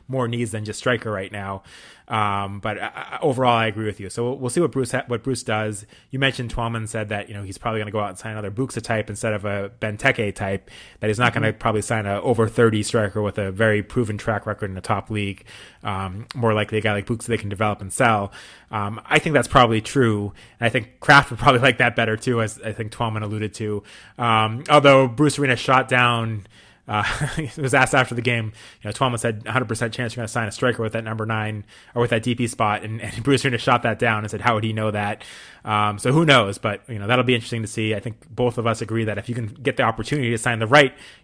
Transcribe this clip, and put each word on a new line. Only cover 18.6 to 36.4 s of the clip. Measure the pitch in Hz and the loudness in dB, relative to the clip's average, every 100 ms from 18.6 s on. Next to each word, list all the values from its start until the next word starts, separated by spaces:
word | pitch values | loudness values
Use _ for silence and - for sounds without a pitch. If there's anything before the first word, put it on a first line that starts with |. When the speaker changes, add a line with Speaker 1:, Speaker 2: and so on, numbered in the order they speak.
| _ | _
Speaker 1:
Um, | 107 101 110 - | -6 -6 -8 0
I | 151 | 0
think | 165 | 4
that's | 143 120 | 2 4
probably | 139 120 110 | 6 6 4
true. | 107 143 120 104 101 - - _ | 0 2 4 2 -4 -10 -20 _
And | 117 | 0
I | |
think | 127 110 _ | 0 -4 _
Kraft | - 143 143 | 6 6 6
would | 117 | 2
probably | 143 127 | 4 6
<laughs> | |
like | 131 120 | 4 4
that | 123 113 | 2 2
better | 113 110 | 0 0
too, | - 117 | 0 0
as | 110 - | 0 -4
I | 113 | -10
think | 104 107 | -8 -8
Twellman | - 117 107 | -4 -4 -2
alluded | 104 107 107 | -6 -4 -6
to. | - 107 104 - - - - | -6 -6 -6 -8 -20 -20 -4
Um, | 120 110 110 113 147 | 2 4 2 -2 4
although | 147 139 135 131 | 6 10 8 6
Bruce | 113 151 - | 4 2 2
Arena | 143 120 | 0 0
shot | - 131 131 | 2 2 4
down, | 127 123 120 113 107 95 - - _ - | 2 4 2 -2 -6 -10 -20 -20 _ -6
uh, | 107 | -2
<laughs> | 104 - 147 - | -2 -2 -4 -4
he | 147 - | -8 -4
was | 135 | 0
asked | 135 131 | 2 4
after | 139 127 | 4 2
the | 120 | 0
game, | 123 120 110 - - - | 0 -2 -4 -10 -20 -12
you | 104 | -10
know, | |
Twellman | 107 131 120 | -2 0 0
said, | 117 107 107 | -2 -4 -2
"Hundred | 110 117 | -2 -2
percent | 113 117 | -2 -4
chance | 113 120 | -4 -6
you're | 120 | -6
gonna | 110 | -6
sign | 123 107 | -4 -4
a | |
striker | - 127 117 | 0 -2 0
with | 110 | -4
that | 113 | -4
number | 113 113 110 | -6 -6 -4
nine | 110 107 107 101 - - | -2 -4 -6 -12 -20 -10
or | 120 | -2
with | 120 | 0
that | 117 | 2
D | 117 | 0
P | 123 117 | -2 -2
spot," | - 110 104 | 0 0 0
and, | 107 110 | -4 -8
and | 101 110 | -8 -4
<laughs> | |
Bruce | 113 139 | 2 2
Arena | 139 123 | 2 0
shot | - 120 | 2 4
that | 120 107 | 2 0
down | 120 107 | 0 0
and | 104 | -2
said, | 107 | -2
"How | 120 | 0
would | 110 | 2
he | 110 | 0
know | 110 107 | -2 -2
that?" | 104 104 107 - - - - | -2 -4 -6 -12 -20 -20 -16
Um, | - 104 107 101 | -2 2 2 0
so | 127 | 2
who | 147 | 2
knows? | 165 135 | 6 6